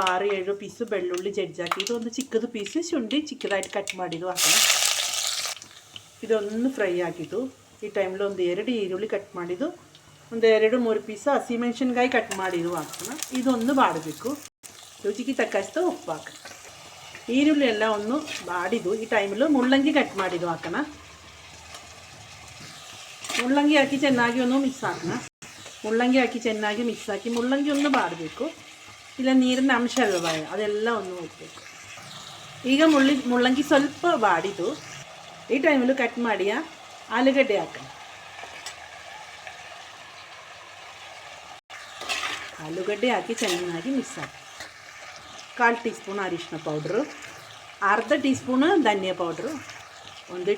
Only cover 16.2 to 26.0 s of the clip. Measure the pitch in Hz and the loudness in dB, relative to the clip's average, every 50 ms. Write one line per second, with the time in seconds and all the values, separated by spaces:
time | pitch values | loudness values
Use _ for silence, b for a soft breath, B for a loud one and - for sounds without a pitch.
16.2 | - - - - - - - - - - - - - - - - - - - - | -10 -14 -16 -16 -18 -18 -18 -18 -18 -20 -20 -20 -20 -20 -20 -20 -18 -18 -18 -12
17.2 | - - 240 269 285 302 311 285 277 240 214 208 214 220 214 202 208 220 262 302 | -4 0 2 4 6 6 6 6 6 4 4 4 2 2 2 2 0 0 -2 -2
18.2 | 302 - - - 185 175 175 180 175 185 233 226 165 180 214 220 226 - 240 214 | -2 -4 -8 -8 -6 -4 -4 -2 -2 0 -2 0 0 0 -2 -2 -2 0 0 0
19.2 | 196 202 196 214 277 320 294 254 240 254 269 277 269 302 277 277 240 - - 196 | 0 0 0 2 4 4 4 4 4 4 4 4 4 4 4 4 2 2 0 -4
20.2 | 190 185 180 170 175 170 165 156 - 165 175 240 302 - - - - - - - | -4 -2 -2 -2 -2 -2 -4 -4 -4 -4 -4 -4 -4 -4 -8 -16 -18 -20 -20 -20
21.2 | - - - - - - - - - - - - - - - - - - - - | -20 -20 -20 -20 -20 -20 -20 -20 -20 -18 -18 -18 -18 -20 -20 -20 -20 -20 -20 -20
22.2 | - - - - - - - - - - - - - - - - - - - - | -20 -20 -20 -20 -20 -20 -18 -18 -18 -18 -18 -18 -18 -18 -18 -18 -18 -16 -16 -12
23.2 | - - - - 240 247 277 285 285 294 311 285 269 269 277 262 285 277 262 240 | -10 -6 -2 0 2 4 4 6 6 8 8 8 6 4 2 2 4 4 4 6
24.2 | 240 240 240 262 247 247 254 277 277 254 262 - 226 185 170 165 170 170 214 247 | 4 4 4 2 2 4 4 4 2 2 0 -2 -4 -4 -4 -2 -4 -4 -4 -4
25.2 | - - _ - - - - - - - - - - 214 226 233 | -6 -10 _ -18 -20 -20 -18 -18 -18 -18 -14 -8 -2 0 2 4